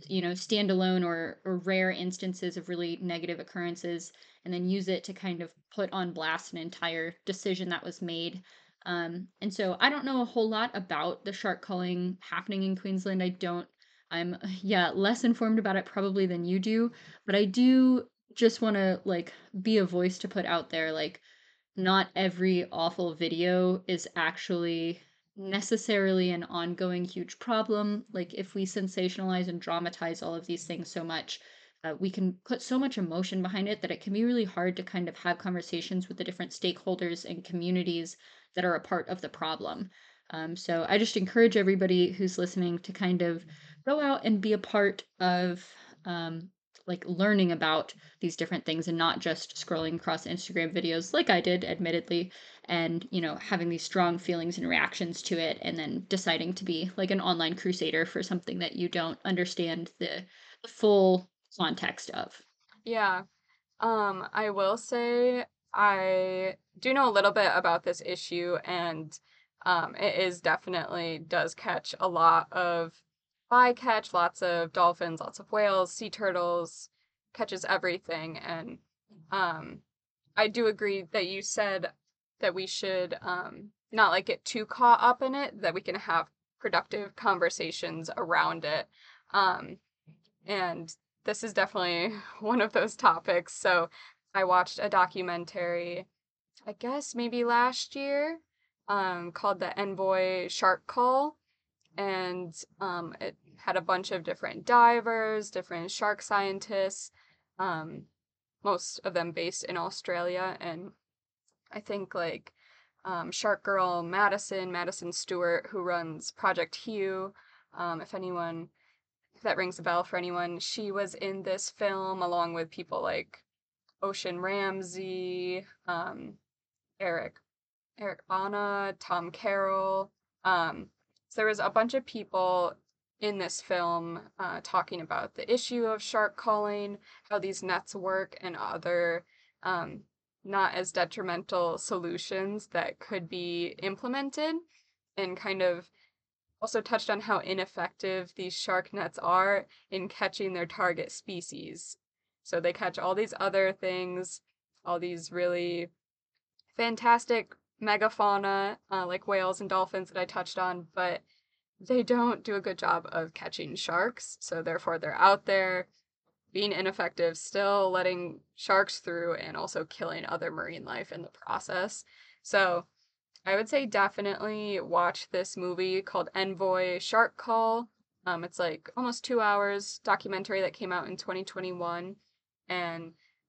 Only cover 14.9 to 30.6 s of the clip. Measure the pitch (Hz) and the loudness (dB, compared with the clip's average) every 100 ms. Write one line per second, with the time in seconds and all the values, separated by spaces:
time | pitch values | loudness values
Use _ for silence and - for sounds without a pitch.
14.9 | - 196 240 233 226 226 220 208 190 185 | 4 2 4 2 4 2 2 2 0 -2
15.9 | 208 196 196 190 175 175 190 202 226 233 | -2 0 2 2 0 0 0 2 2 2
16.9 | - - - - 202 208 214 254 262 254 | -2 -18 -10 2 4 4 6 8 10 8
17.9 | 254 - _ _ - 233 226 220 202 190 | 6 2 _ _ 4 4 6 2 4 4
18.9 | 180 202 175 175 - - 196 202 220 180 | 2 0 -2 -2 -12 -12 -4 4 4 4
19.9 | 180 180 185 190 190 175 170 - 165 160 | 4 2 0 -4 -4 0 -2 0 -2 0
20.9 | 156 156 - _ _ _ _ _ - 185 | -2 -4 -6 _ _ _ _ _ 0 4
21.9 | 190 185 190 190 180 185 180 175 - 165 | 4 2 0 0 2 4 4 2 -2 -2
22.9 | 180 175 160 165 165 175 185 185 185 185 | 0 -2 0 -2 2 4 4 4 2 0
23.9 | 175 - - 160 - - 175 170 165 165 | -4 -2 0 0 -2 -4 -2 0 0 -2
24.9 | 170 _ _ _ - 190 196 190 220 220 | -4 _ _ _ -12 -4 -4 0 0 2
25.9 | 202 190 185 180 175 170 175 170 170 185 | 2 4 4 2 0 -4 -4 -4 -2 -2
26.9 | 180 180 180 175 - - 220 226 208 208 | -2 -4 -6 -10 -8 -2 0 2 0 0
27.9 | 208 - 185 175 - 190 202 190 208 190 | -2 -4 -6 -6 -8 -6 -4 -2 -2 -2
28.9 | 190 180 185 190 180 180 170 175 170 170 | 0 -2 0 0 0 0 -4 -4 -2 -2
29.9 | 170 170 160 165 165 170 170 | -4 -6 -4 -6 -6 -6 -6